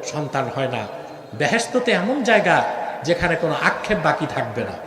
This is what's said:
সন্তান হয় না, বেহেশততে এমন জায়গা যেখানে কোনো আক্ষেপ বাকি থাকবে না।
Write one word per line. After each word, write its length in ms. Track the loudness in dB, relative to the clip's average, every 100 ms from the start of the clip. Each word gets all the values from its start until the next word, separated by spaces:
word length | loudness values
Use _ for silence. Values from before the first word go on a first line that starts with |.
| -6
সন্তান 340 | -6 -4 -2 -2 -2
হয় 160 | -2 -2
না, 60 | -6 -10 -12 -14 -14 -2
বেহেশততে 500 | 0 2 0 0 2 2
এমন 160 | 2 0 4
জায়গা 280 | 4 6 4 4 -2 -6 -6 0
যেখানে 280 | 2 2 2
কোনো 120 | 0 2 0
আক্ষেপ 300 | 0 -2 0 2
বাকি 180 | 2 0 -2
থাকবে 260 | -4 -2 -4
না। 60 | -6